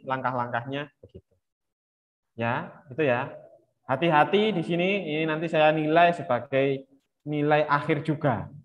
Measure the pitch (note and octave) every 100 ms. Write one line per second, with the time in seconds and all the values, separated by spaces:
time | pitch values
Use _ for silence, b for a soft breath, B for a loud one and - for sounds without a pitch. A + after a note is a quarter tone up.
0 | C3 C3 B2 B2+ A#2+ A#2+ C3 C#3 D3 _
1 | - - - _ _ _ _ _ _ _
2 | _ _ _ - A#2 C3+ - - - B2+
3 | D#3 B2 C#3 - - - _ _ - C3+
4 | E3+ D3+ D3+ G3+ A3 F3+ D#3 E3+ F#3 G3+
5 | E3 D3+ D#3+ D#3 E3 D#3+ D#3 D#3 D3+ D#3+
6 | E3+ E3+ C3+ A#2+ A#2+ C3+ C#3 C3+ - _
7 | _ _ D3 D3+ D3 D3 - C#3+ D#3 D3
8 | D3+ D3 C#3+ G#2 F2+ -